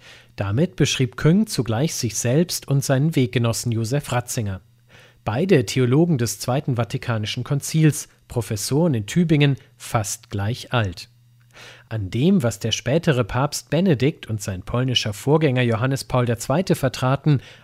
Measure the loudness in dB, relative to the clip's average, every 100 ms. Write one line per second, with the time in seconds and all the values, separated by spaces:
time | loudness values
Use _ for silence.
0 | -20 -20 -14 -8 -2 0 0 2 0 2
1 | -2 0 2 4 2 -2 -2 0 -2 -2
2 | -6 -4 0 2 0 -4 -2 -2 2 2
3 | 2 2 0 2 0 0 -2 -2 -2 -4
4 | -2 -4 -4 -4 -4 -6 -12 _ _ -20
5 | -20 _ -4 -2 4 4 4 0 2 4
6 | 4 2 -2 -4 -2 -2 0 -2 -2 -4
7 | -4 -4 -4 -6 -4 -4 -2 4 4 2
8 | -4 _ -8 -6 -4 -6 -2 0 2 0
9 | 0 0 2 4 4 2 -6 _ -4 -4
10 | -4 -8 -8 -4 -4 -4 -4 -2 -2 -4
11 | -14 _ _ _ _ -20 -20 -20 -10 -8
12 | -4 0 2 4 2 -2 -4 -4 0 0
13 | 2 0 0 -2 -2 -4 -4 0 2 2
14 | 2 -2 -6 -8 -6 -8 -4 -2 -2 -2
15 | -4 -4 0 2 4 2 2 2 0 -2
16 | -2 0 0 -2 0 0 2 0 0 0
17 | 0 0 2 0 -2 -16